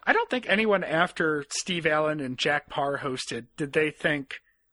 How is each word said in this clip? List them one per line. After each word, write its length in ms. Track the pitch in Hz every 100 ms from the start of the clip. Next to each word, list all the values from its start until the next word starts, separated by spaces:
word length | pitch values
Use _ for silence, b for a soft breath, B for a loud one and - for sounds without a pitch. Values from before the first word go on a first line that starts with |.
| -
I 60 |
don't 180 | 415 466
think 200 | 254 -
anyone 340 | 196 220 190
after 640 | 170 160 175 - 165 151 143 -
Steve 260 | - 175 156
Allen 340 | 151 156 151
and 180 | 131 127
Jack 320 | 156 147 -
Paar 300 | - 147 139
hosted, 460 | 139 127 - 123 120 -
did 160 | 139
they 180 | 156 156
think, 520 | - 170 143 135 - _ _ _